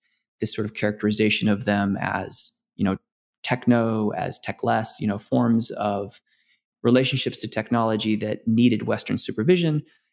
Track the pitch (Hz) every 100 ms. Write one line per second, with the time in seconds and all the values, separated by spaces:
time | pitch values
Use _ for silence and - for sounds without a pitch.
0 | _ _ _ - 107 - 107 - 107 104
1 | 107 104 107 104 107 101 - 101 101 98
2 | 92 98 95 - - _ _ - 104 -
3 | _ _ _ _ - 127 - 120 113 110
4 | 107 - - - - 101 120 113 117 -
5 | 107 104 - 127 120 113 113 - 104 101
6 | 101 - _ _ _ _ _ _ 120 123
7 | 131 131 - - 107 - 107 117 113 107
8 | 107 104 107 107 - 113 123 110 - 110
9 | - - - - 120 180 170 151 - _
10 | _